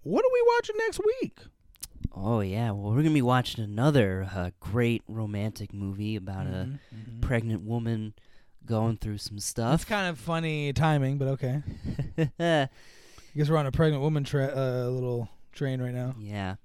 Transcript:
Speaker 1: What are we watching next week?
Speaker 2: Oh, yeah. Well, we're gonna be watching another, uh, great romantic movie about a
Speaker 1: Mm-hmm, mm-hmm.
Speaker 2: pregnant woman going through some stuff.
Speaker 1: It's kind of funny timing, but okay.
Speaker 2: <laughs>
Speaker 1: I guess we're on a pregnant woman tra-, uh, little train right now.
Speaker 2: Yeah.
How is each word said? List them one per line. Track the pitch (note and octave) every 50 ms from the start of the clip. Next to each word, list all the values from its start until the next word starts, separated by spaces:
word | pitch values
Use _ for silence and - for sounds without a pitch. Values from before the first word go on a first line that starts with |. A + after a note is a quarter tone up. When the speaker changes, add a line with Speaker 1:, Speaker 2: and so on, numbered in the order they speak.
Speaker 1:
What | - C#3+ F#3+ D4 A#4+
are | B4+
we | B4+ B4 A#4 A#4+ A#4
watching | A#4 A4+ - G#4+ G#4+
next | A4+ A4+ - - G#4 G#4+ B4 C5
week? | - - - - - - _ _ _ - - _ - - - - - - -
Speaker 2:
Oh, | - F#2+ A2 A#2 A2
yeah. | G2+ F#2+ F#2+ A2 A#2+ A2+
Well, | G2+ G2+ G2+ G#2
we're | A2 C3+
gonna | D#3 D#3+ D#3
be | D3
watching | B2 B2 B2 B2+ B2 - - - A2
another, | G2+ G#2 C3 C3+ D#3 D3 C3+ G#2+ F#2+ F#2 F#2+ F#2+ F#2+
uh, | F#2+ F#2+ F2 F2+ - _
great | - - G2 B2 A#2+ A#2 A#2 A2 - -
romantic | G#2+ A2+ A2 G#2 G#2 G2+ G#2 A2 G#2 - G#2 - -
movie | G2+ G2 G2 G2 G2 G#2 G#2+ A2
about | G#2 F#2 G2 F#2+ F#2+ F#2+
a | F#2
Speaker 1:
Mm-hmm, | F#2 F#2 G#2+ C3 C#3 C#3 - - A#2
mm-hmm. | A2 A2 B2 A#2 A#2
Speaker 2:
pregnant | A2+ - C3 A#2 A2+ A2+ A2 F2+
woman | G2 G#2+ A#2 A#2+ A#2 A#2 A2+ A2 A2 G#2+ - - - - - - - - - - -
going | - A2+ G#2+ A2+ A2+ A2+ -
through | - A2 G#2 G2+
some | - - G#2 G#2
stuff. | - - - - A2+ A#2 C#3+ E3
Speaker 1:
It's | - -
kind | G#3+ G#3 F#3+ F3+
of | E3 B2+
funny | G#2+ E3 E3 E3 E3 D#3+ D#3 D3+ D3 C#3+
timing, | C3 - D#3 D#3 D3+ C#3+ C3+ C3 C#3 C#3+
but | C3+ C3
okay. | C3+ - - B2 B2+ D3+ - - - - - - - - - - -
Speaker 2:
<laughs> | - D#3+ C#3 - -
Speaker 1:
I | E3 E3+ E3 D3+ C3+ C3+ - - - - - - - - - - - - -
guess | C#3+ D3+ C#3+
we're | D#3+
on | D#3 C#3+
a | C3+
pregnant | B2 - D#3+ D#3 D3+ C3+
woman | C#3 D#3 D#3 D3 C#3
tra-, | - - C#3+ C3+ C#3 C#3
uh, | C3+ C3+ C3 B2 B2+ B2 B2
little | B2+ B2+ B2+ B2 A#2+ A#2+ A2+ - - - - -
train | - - D3 C3+ C3 B2+
right | B2+ B2 B2
now. | B2 B2 B2+ C3 A2+
Speaker 2:
Yeah. | G#2 G2+ G#2 G2+ G2 F#2 F#2+ -